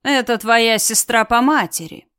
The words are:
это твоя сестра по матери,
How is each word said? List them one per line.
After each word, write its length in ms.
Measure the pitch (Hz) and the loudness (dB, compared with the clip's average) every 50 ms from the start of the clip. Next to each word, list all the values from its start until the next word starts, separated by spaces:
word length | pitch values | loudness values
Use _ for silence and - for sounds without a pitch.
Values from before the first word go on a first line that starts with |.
| _ | _
это 360 | 262 285 262 240 - 240 214 | -2 -2 0 0 -2 -4 -4
твоя 400 | - 220 233 233 226 226 226 208 | 0 2 2 2 4 2 2 0
сестра 460 | - - 226 - - - 226 226 220 | 0 -2 -2 -2 -2 0 0 0 0
по 160 | - 233 233 | 2 2 2
матери, 640 | 254 277 311 277 196 170 - - 165 160 - - - _ _ | 2 2 2 0 0 -2 -6 -10 -10 -10 -16 -18 -20 _ _